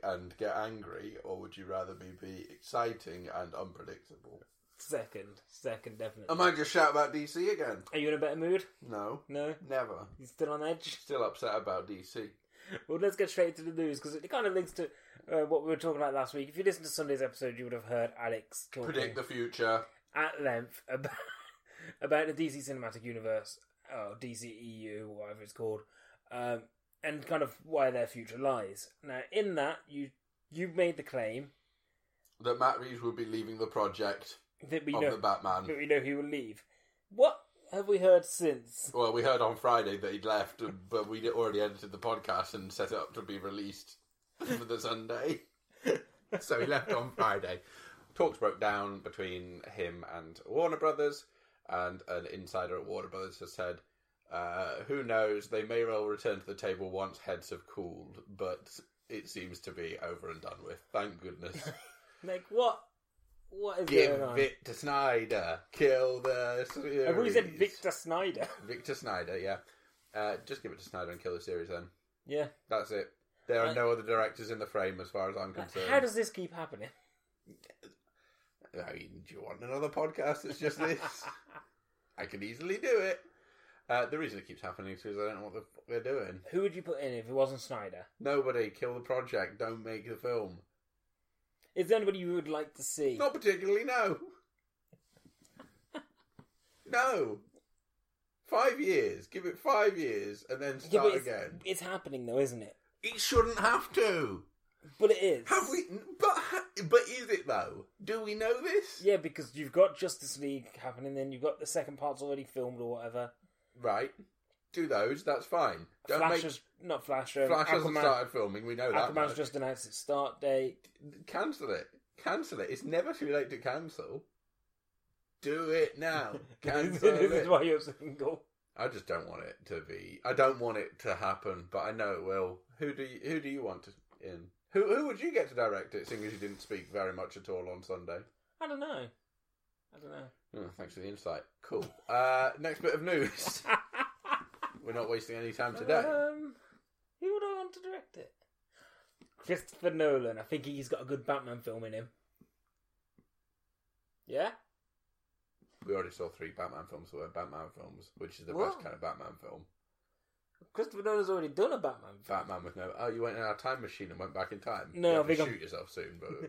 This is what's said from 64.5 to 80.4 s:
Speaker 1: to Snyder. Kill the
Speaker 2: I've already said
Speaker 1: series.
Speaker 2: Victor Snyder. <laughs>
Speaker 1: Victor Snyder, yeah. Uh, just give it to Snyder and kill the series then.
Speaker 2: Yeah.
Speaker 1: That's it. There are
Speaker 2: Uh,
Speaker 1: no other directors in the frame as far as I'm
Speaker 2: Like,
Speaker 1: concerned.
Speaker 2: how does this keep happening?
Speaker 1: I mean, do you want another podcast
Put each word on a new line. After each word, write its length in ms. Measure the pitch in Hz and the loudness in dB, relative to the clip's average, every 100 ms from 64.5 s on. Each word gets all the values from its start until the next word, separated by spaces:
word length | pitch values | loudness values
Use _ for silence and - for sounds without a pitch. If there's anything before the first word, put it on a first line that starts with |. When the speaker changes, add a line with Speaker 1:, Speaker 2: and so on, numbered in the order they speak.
| - - | 2 -12
Speaker 1:
to 80 | |
Snyder. 840 | - 147 139 135 117 110 107 85 80 - | -6 0 4 6 4 4 2 0 -4 -6
Kill 500 | - 143 131 127 127 | 4 6 8 6 2
the 440 | 131 127 120 123 131 143 143 139 135 | 0 0 0 0 -2 -4 -2 2 4
Speaker 2:
I've 80 | 175 | 4
already 160 | 240 | 6
said 140 | 226 180 | 6 4
Speaker 1:
series. 140 | 156 | 4
Speaker 2:
Victor 320 | 202 - 185 | 2 2 -4
Snyder. 560 | - 165 165 196 151 - - | -2 -2 0 0 -2 -4 -6
<laughs> 100 | 101 | -10
Speaker 1:
Victor 280 | - - 135 | -8 -6 -6
Snyder, 420 | 120 92 87 92 | -4 -4 -2 -2
yeah. 200 | 95 92 - - _ _ _ | -2 -4 -6 -20 _ _ _
Uh, 240 | 107 107 95 - | -2 0 -2 -6
just 180 | 135 | -10
give 80 | 107 | -10
it 80 | - | -12
to 60 | - | -10
Snyder 260 | 92 87 | -8 -8
and 100 | 85 | -6
kill 120 | 92 87 | -6 -6
the 60 | |
series 280 | 95 87 82 | -4 -4 -4
then. 180 | 87 90 _ _ _ - | -6 -8 _ _ _ -4
Speaker 2:
Yeah. 200 | 147 147 - - | -2 -2 -6 -2
Speaker 1:
That's 220 | 110 - | -2 0
it. 160 | 104 - _ _ _ - | -4 -6 _ _ _ 0
There 140 | 117 | 4
are 60 | 117 | 4
Speaker 2:
Uh, 60 | |
Speaker 1:
no 180 | 120 117 | 4 4
other 120 | 117 | 4
directors 480 | 110 113 110 - 110 | 4 2 2 -2 -8
in 80 | 107 | -6
the 60 | 107 | -4
frame 320 | 107 95 92 | 0 0 -2
as 80 | 90 | -6
far 200 | 98 95 | -2 -2
as 60 | 98 | -2
I'm 120 | 95 | -6
Speaker 2:
Like, 180 | - - | -6 -6
Speaker 1:
concerned. 180 | - 233 | -2 4
Speaker 2:
how 100 | 277 | 4
does 140 | 247 220 | 4 2
this 140 | 220 | -2
keep 240 | - 175 | -4 -8
happening? 360 | 170 160 98 107 - _ _ _ _ - - - - - _ _ _ _ _ _ _ - 87 85 | -8 -10 -10 -14 -16 _ _ _ _ -20 -20 -20 -20 -20 _ _ _ _ _ _ _ -14 -10 -10
Speaker 1:
I 60 | |
mean, 300 | 85 - 90 - | -10 -12 -16 -18
do 60 | |
you 80 | - | -14
want 200 | 98 95 | -12 -10
another 280 | 120 135 151 | -6 -2 -2
podcast 540 | 156 156 156 147 147 | 0 -2 0 -2 -2